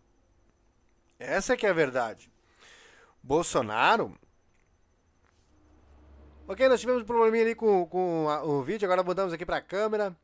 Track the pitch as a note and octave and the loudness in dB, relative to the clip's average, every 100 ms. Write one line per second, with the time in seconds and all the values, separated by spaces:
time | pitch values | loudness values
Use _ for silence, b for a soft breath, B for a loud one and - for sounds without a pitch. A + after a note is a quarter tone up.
0 | _ _ _ _ _ _ _ _ _ _ | _ _ _ _ _ _ _ _ _ _
1 | _ - B2 F3 - - G#3 E3 C#3 B2 | _ -16 -6 -4 -2 0 2 2 0 0
2 | A#2 G2 - _ b b b b b b | -4 -8 -20 _ b b b b b b
3 | b b B2+ D3+ - D#3 A2 A2 D#3 A3 | b b -2 -2 0 -2 -2 0 2 2
4 | A#2+ - _ _ _ _ _ _ _ _ | -2 -10 _ _ _ _ _ _ _ _
5 | _ _ _ _ _ _ _ _ _ - | _ _ _ _ _ _ _ _ _ -20
6 | - - - - - G3 C4 A#3+ A3+ B3 | -20 -20 -20 -18 -12 2 4 4 0 -2
7 | G#3+ A#3 A3 A3+ A3+ A3+ A3 F#3+ E3+ F#3 | 0 2 4 4 2 2 2 2 2 -2
8 | F3+ E3 D3+ D3+ D3+ C#3+ C3 G#3+ G3 F3+ | 0 0 0 -2 -2 -2 -2 -4 0 0
9 | F3+ F3+ G3 E3 F3 D#3+ - F#3+ A3 G#3+ | 0 -2 -4 -6 -6 -8 -6 -4 -2 -2
10 | G3+ E3+ | -4 -8